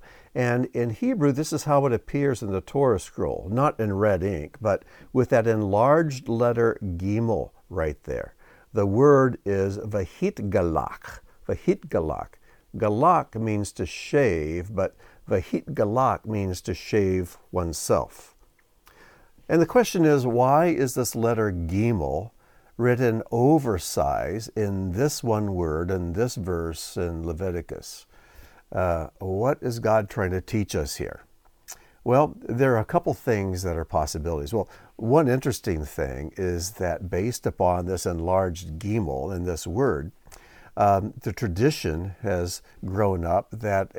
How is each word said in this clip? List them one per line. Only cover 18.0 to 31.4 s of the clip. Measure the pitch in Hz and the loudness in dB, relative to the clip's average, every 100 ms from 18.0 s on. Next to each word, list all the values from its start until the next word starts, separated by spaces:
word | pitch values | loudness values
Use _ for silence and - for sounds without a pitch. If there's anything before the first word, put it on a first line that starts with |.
| 60 - - _ _ _ _ _ _ - - - _ _ - | 0 -10 -20 _ _ _ _ _ _ -20 -20 -20 _ _ 0
And | 165 | 2
the | 165 | 4
question | 254 233 190 156 | 4 2 4 4
is, | 147 123 | 4 4
why | 117 127 147 175 | 2 4 6 4
is | - 135 131 | 2 0 0
this | 120 117 | -2 0
letter | 113 113 107 | 2 2 0
Gimel | 90 82 95 117 107 71 73 110 - _ _ _ - | 0 -2 2 2 2 0 -4 -6 -14 _ _ _ -2
written | 123 123 123 113 - | 0 4 2 0 -2
oversize | 117 127 160 131 92 - - 71 62 65 104 113 | 2 6 6 4 -2 -2 -2 0 0 -2 -6 -6
in | - 104 98 95 | -4 -2 -2 -2
this | 90 147 - | 0 -2 0
one | 123 107 104 | -2 0 0
word, | 92 82 78 87 | -2 -2 -2 -2
in | 95 87 | -2 -2
this | 85 123 - | -2 -2 -4
verse | 90 87 82 78 - 104 | -4 -4 -4 -8 -10 -6
in | 87 82 82 | -4 -4 -6
Leviticus? | 80 95 87 - 50 - - - - _ - - - _ | -4 -4 -6 -8 -12 -14 -18 -20 -20 _ -20 -20 -20 _
Uh, | 98 92 85 76 - | -2 0 0 -4 -10
what | 95 95 123 147 | -6 -2 0 -2
is | 123 117 | -4 -2
God | 107 110 104 | 2 2 2
trying | - 95 | -2 -2
to | 90 | -2
teach | - 110 98 92 | -2 -2 -2 -2
us | 76 - | -4 -6
here? | 50 50 - _ | -8 -10 -18 _